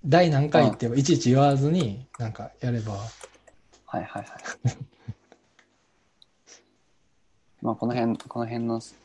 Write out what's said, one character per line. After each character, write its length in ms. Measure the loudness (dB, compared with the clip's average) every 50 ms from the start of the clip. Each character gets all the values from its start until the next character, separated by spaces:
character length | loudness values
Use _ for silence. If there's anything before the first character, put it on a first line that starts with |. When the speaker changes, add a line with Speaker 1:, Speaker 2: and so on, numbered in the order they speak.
| 0
Speaker 1:
第 240 | 4 4 4 6 4
何 200 | 4 2 2 4
回 200 | 4 4 4 4
っ 60 | 2
て 120 | 0 -4 -2
い 160 | 0 0 2
ち 100 | 4 2
い 60 | 2
ち 120 | 4 4
言 80 | 4 6
わ 160 | 6 4 4
ず 160 | 2 2 2
に、 360 | 2 0 0 -2 -4 -8 -14 _ _ -8
Speaker 2:
う 40 |
ん。 40 | -8
Speaker 1:
な 40 | -8
ん 40 | -8
か、 180 | -10 -12 -14 -12 _
や 120 | -4 -4
れ 80 | -2 -2
ば。 140 | -4 -6 -8
Speaker 2:
は 60 | -8 -10 -12 -14 -18 -20 -20 _ _ _ -20 _ _ _ _ _ _ _ -10 -8 -8
い 20 |
は 0 |
い 40 | -8
は 160 | -8 -12 -12
い。 40 | -14 -14 -18 -18 -14 -14 -14 -4 _ -4 -4
Speaker 1:
<laughs> 40 | -4 -14 -18 _ _ _ -18 -18 _ _ _ -20 _ _ _ _ _ _ _ _ _ _ _ _ _ _ _ _ _ _ _ _ _ _ _ -20 -20 _ _ _ _ _ _ _ _ _ _ _ _ _ _ _ _ _ _ _ _
Speaker 2:
ま 100 | -6 -6
あ、 40 | -6
こ 120 | -4 -4 -4
の 60 | -2
辺、 240 | 0 0 -2 -2 -4
こ 220 | -6 -12 -8 -8
の 60 | -8
辺 200 | -6 -6 -6 -4
の 160 | -4 -4 -6 -8 -12 -20 _ _